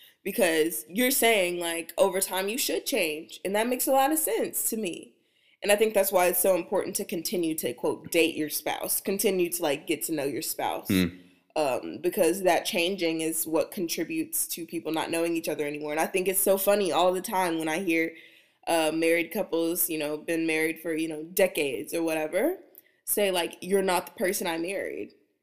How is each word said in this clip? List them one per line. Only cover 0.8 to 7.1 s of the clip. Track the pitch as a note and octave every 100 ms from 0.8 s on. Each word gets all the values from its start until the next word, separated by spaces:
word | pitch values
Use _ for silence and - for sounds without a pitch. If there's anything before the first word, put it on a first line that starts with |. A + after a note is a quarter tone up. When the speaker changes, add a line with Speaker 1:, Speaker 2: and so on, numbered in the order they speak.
| -
Speaker 1:
you're | F#3+ B3+
saying, | C4 A3+ A3 F3 F3
like, | E3+ E3 E3 -
over | G3 F#3
time | G3 F#3 G3
you | A#3+
should | - - -
change. | A3 E3 D3+ - -
And | F#3 G3+
that | A#3
makes | B3+ D4+
a |
lot | C4+ C4+
of | D#4
sense | - G#4+ G#3 - -
to | A3+
me. | G3 - - _ _ _ _ _
And | G3
I | G#3
think | A3
that's | G#3+ G3+
why | F#3+ F3+
it's | F3+
so | G3 F3+
important | F3 F#3+ - -
to |
continue | G3